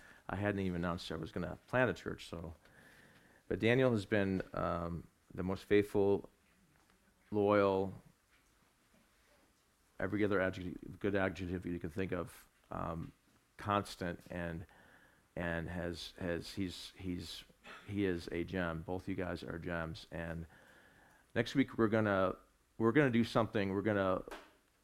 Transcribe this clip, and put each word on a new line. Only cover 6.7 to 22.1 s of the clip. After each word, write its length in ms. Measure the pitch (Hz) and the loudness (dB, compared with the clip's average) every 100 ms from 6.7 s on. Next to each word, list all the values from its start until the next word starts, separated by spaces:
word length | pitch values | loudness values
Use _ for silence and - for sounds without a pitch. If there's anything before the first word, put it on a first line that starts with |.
| _ _ _ _ _ - | _ _ _ _ _ -4
loyal, 600 | 104 101 104 98 95 98 98 - _ _ _ _ _ _ _ _ _ _ _ _ _ _ _ _ _ _ - | 2 6 6 6 4 0 -6 -16 _ _ _ _ _ _ _ _ _ _ _ _ _ _ _ _ _ _ -6
every 260 | 95 104 | -2 2
other 160 | 104 98 | 2 4
adjective, 340 | 92 95 90 - - - | 2 -2 -6 -8 -12 -4
good 160 | 101 | 0
adjective 520 | 101 95 85 87 90 90 | 2 0 -2 -4 -4 -4
you 120 | 85 | -4
can 120 | 90 | -6
think 220 | 90 92 | -4 -2
of, 200 | 90 85 - - _ - | -2 -6 -10 -20 _ -10
um, 400 | 87 90 82 85 - _ _ _ - | -6 -6 -6 -8 -14 _ _ _ -8
constant, 600 | 104 101 95 - 90 87 - | 0 0 0 -6 -6 -6 -8
and, 340 | 87 85 82 - - - - - _ _ - | -6 -6 -6 -10 -18 -20 -20 -20 _ _ -6
and 320 | 85 85 82 | -2 -2 -4
has, 440 | 87 87 85 - - | -4 -6 -6 -10 -8
has, 300 | 90 82 - | -4 -4 -4
he's, 420 | - 92 - - - | -6 -6 -6 -14 -10
he's, 480 | 92 90 85 - - _ - - - | -6 -6 -8 -12 -16 _ -20 -16 -6
he 180 | 101 | 0
is 240 | 95 87 - | 0 0 -2
a 120 | 85 | -4
gem. 380 | 87 92 87 82 82 | -2 -2 -2 -2 -4
Both 220 | 92 - | -6 -4
you 60 | |
guys 280 | 95 87 87 | -4 -4 -6
are 160 | - 85 | -6 -8
gems. 480 | 87 85 82 - - | -4 -4 -4 -8 -10
And 360 | 82 82 82 80 - - - - - - - _ | -8 -6 -6 -10 -16 -20 -20 -20 -20 -20 -20 _
next 200 | 110 117 | -2 0
week 240 | 143 127 - | 2 0 2
we're 100 | 113 | 4
gonna, 460 | 110 107 | 4 4